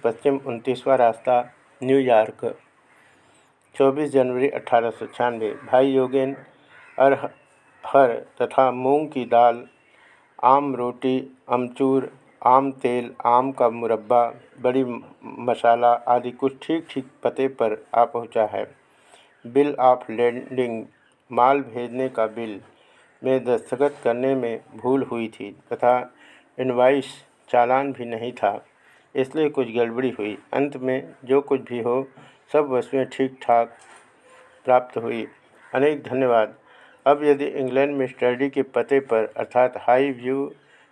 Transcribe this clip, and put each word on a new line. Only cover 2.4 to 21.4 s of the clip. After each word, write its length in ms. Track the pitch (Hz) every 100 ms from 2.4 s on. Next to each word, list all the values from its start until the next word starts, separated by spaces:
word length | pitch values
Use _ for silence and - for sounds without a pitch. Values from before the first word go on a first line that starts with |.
| 120 - _ _ _ _ _ _ _ _ _ _ _ -
चौबीस 340 | 135 139 147
जनवरी 400 | 135 127 123 139
अठारह 400 | - - 120 117
सौ 160 | - 110
छियानवे। 460 | - 123 117 107
भाई 360 | - - 127 139
योगेन, 500 | 131 127 135 131 139 - _ _ - - -
अरह-, 300 | 135 131 - _ _ _ _ _ -
हर 400 | 139 127 117 - -
तथा 300 | 120 - 131
मूंग 400 | 123 127 147 151
की 140 | 139 120
दाल, 420 | 117 120 117 123 _ _ _ _ _ _ -
आम 320 | 123 139 143 123
रोटी, 640 | 123 123 131 131 - _ -
अमचूर, 640 | 123 123 - 135 135 120 - _ - 127
आम 260 | 131 139
तेल, 440 | 135 123 123 120 - 120
आम 260 | 123 135
का 180 | 135 120
मुरब्बा, 640 | 117 117 110 104 120 117 - _ -
बड़ी 240 | 123 131
म-, 200 | 123 117 - _
मसाला 680 | - - 120 113 120 117 120
आदि 380 | 120 - 123 123
कुछ 240 | 123 135 135
ठीक-ठीक 460 | - 165 165 135 131 _
पते 240 | 120 - 131
पर 400 | 131 113 107 - 113
आ 100 | 117
पहुंचा 400 | 120 113 113 104
है। 420 | 104 104 _ _ _ _ _ _ _ 120
bill 260 | 131 147 139
of 180 | 127 127 -
lading, 720 | 113 120 123 - 131 123 113 - _ _ _ -
माल 300 | 120